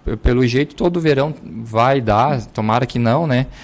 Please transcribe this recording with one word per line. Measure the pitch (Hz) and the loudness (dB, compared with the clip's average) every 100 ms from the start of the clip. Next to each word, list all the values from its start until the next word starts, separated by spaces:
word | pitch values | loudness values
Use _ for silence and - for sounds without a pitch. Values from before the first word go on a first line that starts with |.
p-, | - 110 | -8 -2
pelo | - 123 127 | 0 2 2
jeito | 127 147 | 0 -2
todo | - 175 175 | -2 -2 0
verão | 160 135 147 151 - 113 | 0 0 0 -6 -14 -14
vai | 113 113 127 139 | -4 2 2 2
dar, | 110 104 135 135 110 | 2 2 2 0 -6
tomara | - 110 117 131 | -6 0 0 0
que | 123 | 0
não, | 117 135 165 | 2 2 2
né? | 127 131 - | 0 -2 -8